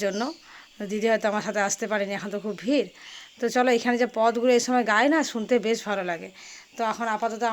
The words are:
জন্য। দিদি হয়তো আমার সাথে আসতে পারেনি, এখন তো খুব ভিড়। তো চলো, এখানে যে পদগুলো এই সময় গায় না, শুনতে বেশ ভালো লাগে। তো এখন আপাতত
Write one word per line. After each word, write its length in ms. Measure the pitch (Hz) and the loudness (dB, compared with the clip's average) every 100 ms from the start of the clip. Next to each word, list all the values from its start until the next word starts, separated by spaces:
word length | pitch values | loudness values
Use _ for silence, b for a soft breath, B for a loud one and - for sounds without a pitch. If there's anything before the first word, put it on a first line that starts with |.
জন্য। 180 | 196 196 262 330 B B B - 202 | -2 -2 -4 -6 B B B -12 -8
দিদি 160 | 208 226 | -2 2
হয়তো 140 | 220 220 | 2 2
আমার 120 | 208 180 | 0 -2
সাথে 140 | 208 202 | -2 0
আসতে 180 | - 214 | -2 -2
পারেনি, 220 | 208 196 196 | -2 -2 -4
এখন 100 | 202 | -6
তো 60 | 202 214 | -6 -6
খুব 100 | 180 | -6
ভিড়। 240 | 202 285 180 B B B B - | 0 0 0 B B B B -6
তো 60 | 233 247 | -2 2
চলো, 140 | 247 233 | 2 2
এখানে 180 | 240 240 | 2 0
যে 60 | 240 226 | 0 2
পদগুলো 340 | 226 233 247 240 | 2 4 4 4
এই 40 | 233 | 4
সময় 160 | 254 220 | 2 4
গায় 160 | 214 269 | 4 4
না, 60 | 311 262 | 4 2
শুনতে 220 | 233 208 240 208 | -4 0 2 2
বেশ 100 | 226 208 | -2 -2
ভালো 160 | 196 180 | -4 -2
লাগে। 180 | 170 190 B B B B - | -6 -8 B B B B -4
তো 60 | 226 | -2
এখন 140 | 214 226 214 | -2 -2 -2
আপাতত 260 | 226 220 233 | -2 -2 -2